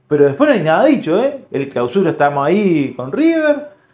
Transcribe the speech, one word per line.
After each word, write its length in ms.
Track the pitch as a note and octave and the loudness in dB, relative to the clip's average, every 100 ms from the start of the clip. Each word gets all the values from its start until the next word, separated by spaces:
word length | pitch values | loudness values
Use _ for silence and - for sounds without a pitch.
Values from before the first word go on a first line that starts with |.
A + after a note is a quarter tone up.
| - | -2
pero 160 | D3 C#3+ | 2 2
después 240 | C3+ D4 | 2 2
no 40 | |
hay 100 | A#3 | 2
nada 200 | D#3 E3 | 2 2
dicho, 340 | C#4 B3+ D#3 F#3 | 2 2 0 -2
¿eh? 280 | C#4 C#4 - | -2 -6 -8
El 200 | C3 C#3 | -8 -6
clausura 420 | B2 A#2+ G3 E3+ | -4 -2 0 -2
estamos 340 | C#3+ C#3+ C#3+ C#3+ | 0 0 0 0
ahí 480 | G3+ G3 D#3+ C3 | 0 2 0 -2
con 200 | - C3 | -6 -8
River, 560 | G#3 E4 E4 D4+ C#4+ - - _ | -2 0 0 0 -2 -6 -18 _